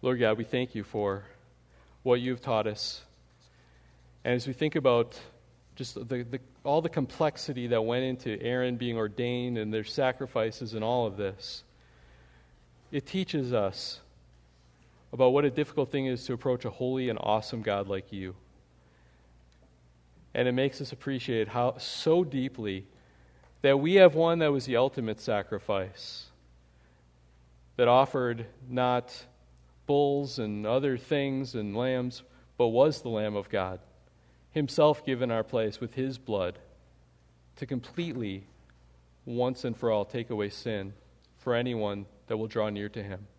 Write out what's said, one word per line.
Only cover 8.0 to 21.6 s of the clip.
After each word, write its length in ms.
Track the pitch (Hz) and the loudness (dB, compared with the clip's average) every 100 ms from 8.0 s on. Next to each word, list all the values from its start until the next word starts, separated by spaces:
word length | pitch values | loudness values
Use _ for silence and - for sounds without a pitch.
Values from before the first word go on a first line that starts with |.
into 380 | 131 127 117 104 | 0 -4 -6 -4
Aaron 340 | 117 127 127 123 | -2 0 0 -2
being 220 | 120 117 | -2 -2
ordained 580 | 107 98 123 123 123 120 | -2 -2 -2 -2 -2 -2
and 160 | 107 | -2
their 100 | 110 | -4
sacrifices 920 | 107 - 131 127 127 123 110 110 117 | -4 0 0 0 -4 0 -2 -2 -8
and 100 | 110 | -4
all 220 | 110 123 113 | 0 0 0
of 100 | 98 | -2
this, 480 | 98 95 - - - _ - - - - - - - - - - - | -6 -6 -12 -14 -16 _ -20 -20 -20 -20 -20 -20 -20 -20 -20 -20 -6
it 140 | 143 - | -6 -4
teaches 480 | 190 185 156 127 | -4 -2 -2 0
us 460 | 123 98 90 - - - - - - _ _ _ _ _ _ - | 0 0 -2 -10 -12 -18 -20 -20 -20 _ _ _ _ _ _ -16
about 200 | 123 127 | 4 6
what 140 | 135 147 | 6 2
a 40 | |
difficult 400 | 131 147 - 131 | 0 -2 -2 -2
thing 140 | 143 | 0
is 220 | 135 123 - | -2 -4 -4
to 80 | |
approach 320 | 120 135 123 123 | -4 -2 -2 -4
a 40 | |
holy 380 | - 127 131 127 | -4 -4 -2 -2
and 100 | 110 | -2
awesome 400 | 107 107 107 113 | 2 0 0 -6
God 260 | 110 101 98 | -2 -2 -2
like 240 | 98 - | -4 -6
you. 240 | 101 95 92 - _ _ _ _ _ _ _ _ _ _ _ - _ _ _ _ - - | -10 -10 -12 -20 _ _ _ _ _ _ _ _ _ _ _ -20 _ _ _ _ -20 -8
And 120 | - 123 | 0 2
it 60 | |
makes 300 | 123 139 - | 2 0 -2
us 100 | 139 | -12
appreciate 560 | 127 - 135 120 113 107 | -8 -6 -6 -2 -2 0
how, 300 | 120 | 0